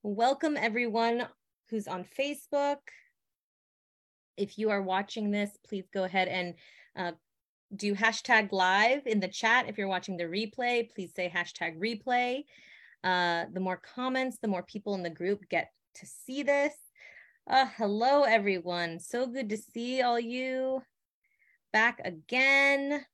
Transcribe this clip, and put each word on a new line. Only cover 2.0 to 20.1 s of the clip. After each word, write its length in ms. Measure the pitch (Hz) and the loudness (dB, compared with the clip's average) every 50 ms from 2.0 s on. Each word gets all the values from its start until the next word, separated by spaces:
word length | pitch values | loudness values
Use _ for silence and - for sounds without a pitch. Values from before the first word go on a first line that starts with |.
| 185 | -8
Facebook. 760 | - - - 269 285 294 277 - _ - 285 285 285 285 285 _ - - - _ _ _ _ _ _ _ _ _ _ _ _ _ _ _ _ _ _ _ _ _ _ _ _ _ _ _ - | -10 -4 -4 -2 -2 -4 -8 -8 _ 0 0 2 2 0 -2 _ -20 -20 -20 _ _ _ _ _ _ _ _ _ _ _ _ _ _ _ _ _ _ _ _ _ _ _ _ _ _ _ -6
If 180 | 202 202 - | -6 -6 -4
you 140 | - 214 214 | -2 0 0
are 100 | 208 202 | 0 0
watching 500 | 196 185 185 190 208 202 - 226 214 208 | 0 0 0 0 -2 -2 -6 -4 -2 0
this, 200 | 202 208 202 202 208 _ _ | 0 0 -2 -4 -6 _ _
please 180 | _ 220 196 185 _ - | _ -8 -8 -8 _ -4
go 120 | 202 185 | -2 -2
ahead 240 | 185 175 190 185 180 | 0 2 2 2 2
and, 260 | - 185 180 175 170 - - - - - - _ _ | 0 -4 -4 -4 -6 -12 -18 -20 -20 -20 -20 _ _
uh, 160 | - 185 175 165 _ _ _ _ _ _ _ _ _ _ _ 202 | -6 -6 -6 -6 _ _ _ _ _ _ _ _ _ _ _ -14
do 180 | 202 - 208 202 | -4 -2 -2 0
hashtag 560 | 190 220 233 226 - - - 247 220 214 190 | 2 2 2 2 0 0 4 4 4 4 2
live 560 | - 190 185 180 190 196 214 233 262 285 277 | 2 2 4 4 6 6 6 4 4 2 0
in 140 | 254 220 208 | 0 0 0
the 80 | 185 180 | 0 -2
chat. 400 | 190 - - 220 226 254 247 - | -4 -2 2 4 4 4 2 0
If 80 | 214 | -4
you're 100 | 214 202 | -4 -2
watching 300 | 190 190 180 180 - 190 | -2 -2 -2 -2 -4 -6
the 80 | 170 175 | -6 -4
replay, 680 | 165 170 202 226 208 - - 247 240 247 240 233 233 | -4 -2 -4 -4 -4 -6 -4 -2 0 0 0 -2 -4
please 220 | _ - 190 165 - | _ -10 -10 -10 -6
say 160 | - 180 175 | -6 -6 -4
hashtag 480 | 165 180 175 - - - 175 170 160 160 | -2 -4 -4 -4 -6 -6 -6 -6 -4 -4
replay. 640 | 185 226 233 208 - 254 247 247 247 247 247 269 285 _ - - - - - - - - - _ - | -4 -4 -4 -4 -2 0 0 0 2 0 -2 -4 -6 _ -20 -20 -20 -20 -20 -20 -20 -20 -20 _ -2
Uh, 460 | 185 185 180 175 175 170 170 170 - - | 0 2 2 2 2 0 0 -2 -4 -4
the 80 | 185 | -4
more 160 | 185 185 185 | -2 -2 -4
comments, 640 | 185 - - - - 254 262 254 262 262 262 247 - | -4 -8 -16 -10 -6 -4 -2 -2 -2 -2 -2 -4 -4
the 100 | - 220 | -2 -2
more 140 | 196 180 180 | -2 -2 -4
people 320 | - - 208 - 208 202 | -6 -12 -10 -6 -4 -4
in 80 | 190 180 | -4 -4
the 80 | 170 | -6
group 360 | 160 - 175 185 202 202 196 _ | -6 -4 -2 -2 -2 -2 -4 _
get 220 | - 170 - - _ _ _ _ _ | -2 -2 -2 -4 _ _ _ _ _
to 100 | - - | -20 -20
see 360 | - - - - - 262 269 285 | -20 -20 -20 -14 -10 -8 -4 0
this. 300 | 254 285 285 285 294 294 - - _ _ _ - - - - - _ _ _ _ | 2 2 2 2 0 -2 -6 -20 _ _ _ -20 -20 -20 -20 -20 _ _ _ _
Uh, 200 | - - 262 269 233 - | 2 4 4 4 4 0
hello, 460 | - 226 202 202 214 233 254 277 294 285 | -2 -2 0 0 2 4 4 6 6 6
everyone. 800 | 240 220 226 202 202 190 185 160 175 175 175 170 170 165 165 | 6 6 4 4 4 0 0 -2 -4 -4 -2 -2 -4 -6 -8
So 260 | - - - 240 254 | -10 -6 -4 -4 -2
good 240 | 254 233 269 262 208 | -2 -4 -6 -4 -4
to 80 | 208 214 | -4 -6
see 420 | - - _ 233 233 247 254 262 | -6 -10 _ -8 -6 -4 0 2
all 180 | 247 247 | 2 2